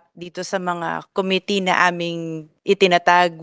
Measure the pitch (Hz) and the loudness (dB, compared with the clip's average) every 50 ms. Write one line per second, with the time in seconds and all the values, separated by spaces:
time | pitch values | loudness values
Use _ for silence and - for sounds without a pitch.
0 | _ _ _ 170 170 175 - 180 185 - - 190 180 180 175 175 170 165 165 160 | _ _ _ -16 -16 -12 -12 -12 -8 -6 -6 -4 -4 -4 -4 -4 -6 -6 -6 -8
1 | - - _ - 190 190 190 185 - - 202 196 185 185 - - 180 180 175 175 | -10 -8 _ -4 -2 0 -2 -2 -2 -2 -2 0 0 0 2 2 2 2 0 -2
2 | 170 170 170 170 165 165 160 160 156 - _ _ _ - 196 - 190 185 175 170 | -4 -6 -6 -6 -8 -8 -8 -10 -12 -16 _ _ _ -2 2 4 4 4 4 4
3 | - 175 175 180 180 175 165 160 | 4 4 4 4 4 2 -2 -4